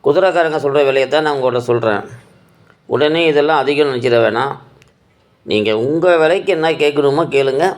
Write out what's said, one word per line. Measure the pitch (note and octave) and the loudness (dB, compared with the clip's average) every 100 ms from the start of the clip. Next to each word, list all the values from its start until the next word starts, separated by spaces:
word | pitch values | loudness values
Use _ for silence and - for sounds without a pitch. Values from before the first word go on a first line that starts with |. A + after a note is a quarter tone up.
குதிரைக்காரங்க | C#3 D3+ F#3+ F3 E3 D3+ C#3 | 2 2 2 2 0 0 0
சொல்ற | C#3+ C3+ | 2 2
விலையை | C3+ B2+ | 0 0
தான் | D3+ D#3 | 0 0
நான் | C#3+ | 0
உங்கள்கிட்ட | B2+ B2 A#2+ | 0 -2 -2
சொல்றேன். | A#2 A2+ G2+ - - - _ _ _ _ _ - B2 | 0 0 -2 -6 -20 -20 _ _ _ _ _ -6 0
உடனே | D3+ D#3+ E3 | 0 2 2
இதெல்லாம் | D3 D3 D#3 | 2 2 0
அதிகம்னு | C3 D3 D3 | 0 0 0
நினைச்சிட | B2+ B2 A#2 A2+ | 0 0 2 2
வேணாம். | A2 C#3 - - _ _ _ _ _ _ _ - | 0 -4 -8 -16 _ _ _ _ _ _ _ -4
நீங்க | G#2+ G#2+ G#2+ B2+ | -2 0 -2 -2
உங்க | D#3+ F3+ E3+ | 0 2 2
விலைக்கு | D#3 F#3+ - E3+ | 2 0 -2 -2
என்ன | D#3+ C#3+ | -2 0
கேட்கணுமோ | D3 D3 C#3+ C#3 - C#3 | 0 0 0 0 0 0
கேளுங்க | C3+ C3+ F#3 | 0 0 -2